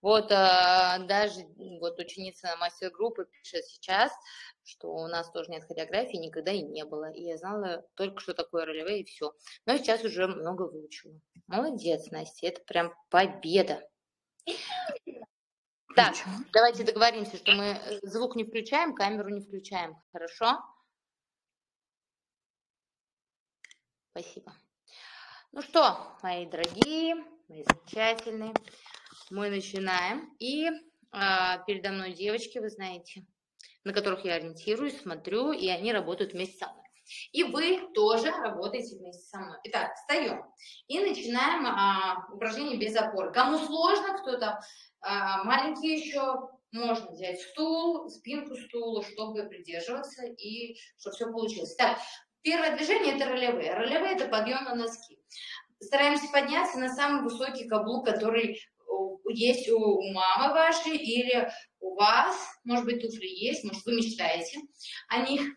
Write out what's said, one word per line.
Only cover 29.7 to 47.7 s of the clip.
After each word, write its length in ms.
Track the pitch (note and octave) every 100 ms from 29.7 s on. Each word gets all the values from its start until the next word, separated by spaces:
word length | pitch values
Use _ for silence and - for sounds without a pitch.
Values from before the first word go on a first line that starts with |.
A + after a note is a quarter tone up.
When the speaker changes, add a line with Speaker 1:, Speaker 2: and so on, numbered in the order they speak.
| F#3+ F#3+ F#3 F3+ B3 D#4+ _
Speaker 1:
И, 300 | A#3+ D4 D#4+ D#4+ - _ _
а, 480 | G3 G3 F#3+ F#3 F3+ F#3
передо 240 | G3 G3
мной 220 | F#3+ F#3
девочки, 460 | F3+ G3+ A3 A#3 B3
вы 120 | G#3+
знаете, 560 | G#3 F#3+ F3+ F3 F#3+ F3+ _ _ _ - _
на 100 | G3
которых 320 | G3+ G3+ F#3+
я 100 | F#3+
ориентируюсь, 680 | E3+ E3 D#3+ - A3 C#4+ C4+
смотрю, 500 | F#3+ E3 - G#3 C#4
и 160 | D#4 F#3
они 260 | F3 G#3
работают 420 | G#3+ D#3+ F#3+ G3+
вместе 240 | F3 F#3+ -
со 100 | -
мной. 140 | - - _ _ - -
И 100 | C#4+
вы 460 | D4+ C#4 E4+ F#4 -
тоже 360 | - G#3 A3+ A3+
работаете 680 | - A3+ E3+ F#3+ B3 A#3 F#3+
вместе 240 | F3+ F3+
со 160 | - G3
мной. 200 | F#3 D#3+
Итак, 320 | A#3 A3 - -
встаём. 580 | - D4+ C4 - - _ - - _
И 140 | D4
начинаем, 640 | G4 C4 A#3 A#3+ C#4 E4+ C4
а, 600 | G3+ G3 F#3+ F#3+ F3+ -
упражнение 460 | G3+ A3+ A3 D4 A#3
без 160 | G#3+
опоры. 380 | A3 G#3+ G3 F#3+
Кому 260 | A#3+ C4 D#4
сложно, 600 | D#4 D#4 E4+ G4+ G4 G4
кто 200 | C4+ A#3+
там, 220 | A3 G#3+ - - - _
а, 420 | F#3+ G3+ F#3+ G3
маленький 540 | G3+ A#3 D4+ D4 D#4+ D#4
ещё, 540 | D4+ C#4+ C4+ B3+ - - _
можно 400 | A3 A#3 A3+ -
взять 300 | E3 F#3 F3+
стул, 680 | - - D#4+